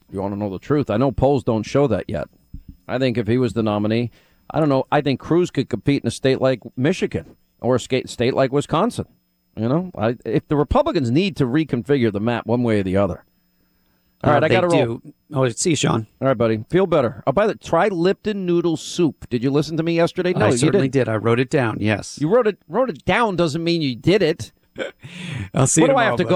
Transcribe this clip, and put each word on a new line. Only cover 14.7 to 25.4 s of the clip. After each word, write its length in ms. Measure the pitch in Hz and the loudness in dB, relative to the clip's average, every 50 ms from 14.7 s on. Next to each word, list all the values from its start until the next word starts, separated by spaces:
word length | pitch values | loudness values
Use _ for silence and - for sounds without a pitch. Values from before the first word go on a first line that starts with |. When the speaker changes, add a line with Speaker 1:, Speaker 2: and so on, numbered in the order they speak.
| 170 147 131 117 117 131 | 4 2 2 2 -2 -6
Speaker 2:
do. 160 | - 151 - _ _ - - | -10 -16 -20 _ _ -8 -2
Oh, 160 | 135 135 127 | 0 0 0
see 220 | 113 - - 185 | 0 0 0 0
you, 40 | 156 | 0
Sean. 300 | - - - - 113 113 - _ - | 2 2 2 0 0 -2 -4 _ -4
Speaker 1:
All 60 | 131 135 | 0 0
right, 100 | 135 104 | 2 2
buddy. 260 | 117 113 110 107 110 - | 2 0 0 0 -2 -2
Feel 160 | - 180 190 | 0 0 2
better. 380 | 180 170 156 127 110 - - - | 2 2 2 2 0 -2 -4 -4
Oh, 60 | - | -2
by 160 | 131 190 214 220 | 0 2 2 0
the, 80 | 175 | 0
try 320 | - - - - 165 180 220 | -4 -6 -2 0 2 2 2
Lipton 580 | 202 165 170 185 196 - - 208 214 202 185 | 0 0 0 0 0 0 -2 -6 -4 -4 -2
noodle 320 | 175 175 170 170 175 160 147 | 0 0 0 2 0 -2 -4
soup. 500 | - - - - 175 143 - - - - | -6 -8 -2 0 0 0 0 -4 -10 -6
Did 120 | - 123 113 | -6 -2 -2
you 60 | 139 | 0
listen 280 | 135 147 151 - 165 156 | 0 0 0 0 -2 -4
to 60 | 160 | -2
me 120 | 170 170 | 0 2
yesterday? 380 | 165 170 165 - 185 175 180 180 | 2 2 0 0 -2 -2 -2 0
No, 120 | - 208 | 2 2
Speaker 2:
I 40 | 202 | 2
Speaker 1:
you 60 | 135 120 | 2 4
Speaker 2:
certainly 320 | 135 160 - 202 151 135 | 2 2 2 2 0 2
Speaker 1:
didn't. 160 | - 135 120 110 | 2 0 0 2
Speaker 2:
did. 20 | |
I 40 | 113 | 0
wrote 240 | 107 104 113 117 120 | 0 2 2 2 2
it 100 | 135 127 | 0 0
down, 280 | - 147 127 113 104 101 | 0 0 0 0 -2 -2
yes. 400 | 101 107 107 95 90 - - - | 0 0 0 -2 -4 -8 -10 -4
Speaker 1:
You 80 | 143 156 | -2 2
wrote 160 | 202 254 240 | 2 4 2
it, 140 | 208 196 - _ - | 2 -2 -4 _ -8
wrote 240 | 151 214 262 247 | -2 -2 -2 -2
it 120 | 175 123 - | -4 -8 -4
down 320 | - 180 220 240 214 190 | -2 0 0 0 0 0
doesn't 280 | 160 175 160 131 170 165 | 0 0 0 0 -2 -2
mean 180 | 170 170 170 | -2 0 0
you 140 | 156 135 123 | 0 -2 -4
did 260 | 110 - 170 180 214 | -2 0 2 2 4
it. 300 | 185 151 170 - - - _ _ _ _ _ - | 4 2 0 -2 -6 -18 _ _ _ _ _ -10
Speaker 2:
<laughs> 160 | - - - _ - - 175 180 180 160 127 - | -10 -10 -10 _ -20 -18 -16 -14 -12 -10 -8 -8